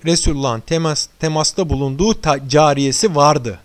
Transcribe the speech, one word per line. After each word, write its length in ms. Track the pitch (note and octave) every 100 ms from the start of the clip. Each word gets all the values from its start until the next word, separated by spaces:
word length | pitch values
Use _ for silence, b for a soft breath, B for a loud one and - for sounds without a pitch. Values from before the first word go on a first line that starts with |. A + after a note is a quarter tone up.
| D#3+
Resulullah'ın 540 | E3+ - C#3 C3+ A2+
temas-, 480 | - E3 D#3+ D3 - -
temasta 500 | D#3+ D#3 D#3 - E3+
bulunduğu 520 | C3+ C#3 C3+ G#3 G#3+
ta-, 280 | D#3+ C#3 C3+
cariyesi 680 | D3 D3+ C#3 C#3 B2+ A3 D3+
vardı. 440 | C#3+ D3 A#2 F#2